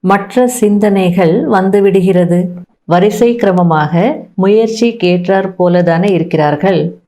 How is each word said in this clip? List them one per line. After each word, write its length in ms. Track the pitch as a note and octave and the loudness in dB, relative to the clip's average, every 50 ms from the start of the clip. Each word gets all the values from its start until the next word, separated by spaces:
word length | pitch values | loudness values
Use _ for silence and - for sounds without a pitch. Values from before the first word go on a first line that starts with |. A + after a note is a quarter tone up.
| - | 0
மற்ற 440 | F#3 G3 G3 G3 - - B3 B3 | 0 0 0 -2 -2 0 0 0
சிந்தனைகள் 840 | B3 B3 - G#3+ G#3 G#3 G#3 G#3 G#3 G3 G3 F#3 F3 F3 G3 F3+ D#3+ E3+ A#3+ D#4+ C#4+ | 0 0 0 0 2 2 2 2 2 2 2 0 0 0 2 2 2 2 0 0 0
வந்துவிடுகிறது. 880 | A3 F#3+ F#3 F#3+ F#3+ G3+ G3 G3 F#3 F#3+ F3+ F#3+ F3+ F3+ F3 E3+ F3 F3 F3+ F3+ - - - _ _ _ _ | 0 0 0 2 2 2 2 2 2 2 0 2 2 2 2 2 0 -2 -2 -4 -8 -14 -18 _ _ _ _
வரிசை 440 | - F3 F3+ F#3+ G#3+ G#3 - A#3+ A#3+ A#3 | -2 0 2 2 0 2 2 0 0 0
கிரமமாக 580 | A#3 G#3+ G3 F3+ F3+ F3 E3+ D#3+ D3+ D3+ D3 E3+ E3 G3 B3+ D#4 - - - _ | 0 0 0 2 2 2 2 0 0 -2 0 0 0 0 0 -2 -6 -12 -12 _
முயற்சி 540 | - F#3 G3 G#3 A3 A3+ A3 A3 - A#3 A#3 A3+ | -2 0 2 2 2 0 0 -2 -2 -2 -2 -2
கேட்டார் 520 | - F3+ F3+ F3+ F3+ F3 F#3 G3 F#3+ F#3+ F#3 F#3 | -2 -2 0 0 0 0 0 -2 -2 -2 -4 -4
போலதானே 540 | - F3+ F3 F3 F3+ F3 E3+ E3 E3+ F#3 G#3 | -2 0 0 2 2 2 2 0 0 0 0
இருக்கிறார்கள். 680 | F#3+ - D#3+ - - D3+ D3+ D3 D3 D3 F#3 G3 F#3 D3+ D#3 E3+ - - _ | 0 -2 -2 -2 -2 0 0 0 -2 0 0 0 0 0 -2 -4 -8 -12 _